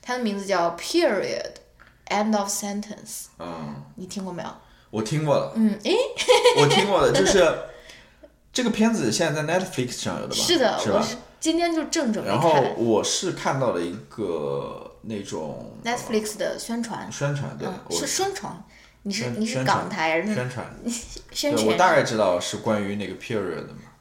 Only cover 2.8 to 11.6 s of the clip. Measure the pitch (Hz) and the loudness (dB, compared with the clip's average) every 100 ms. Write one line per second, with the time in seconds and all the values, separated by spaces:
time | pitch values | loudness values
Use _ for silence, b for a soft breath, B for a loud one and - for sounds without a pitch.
2.8 | 208 - - - - _ 87 - 78 139 | -8 -14 -14 -14 -14 _ -10 -8 -10 -12
3.8 | 143 - 185 202 185 175 - - b b | -16 -16 -10 -8 -8 -8 -10 -12 b b
4.8 | b 107 110 151 151 127 - 226 220 196 | b -4 -2 0 2 2 2 2 2 2
5.8 | 233 415 539 - - 494 494 - - 190 | 0 2 2 -2 4 8 8 8 6 6
6.8 | 202 185 135 117 190 196 165 135 - B | 4 4 4 4 6 6 6 4 -8 B
7.8 | B B B B - _ _ - 233 208 | B B B B -20 _ _ -2 0 4
8.8 | 226 220 151 - 165 151 151 175 190 - | 4 4 0 2 0 0 0 0 0 -4
9.8 | 123 - 107 85 - - - 339 233 - | -4 -4 -6 -6 -4 -2 2 4 4 2
10.8 | 220 196 - - - - 320 330 | 2 2 0 -6 -14 -4 0 2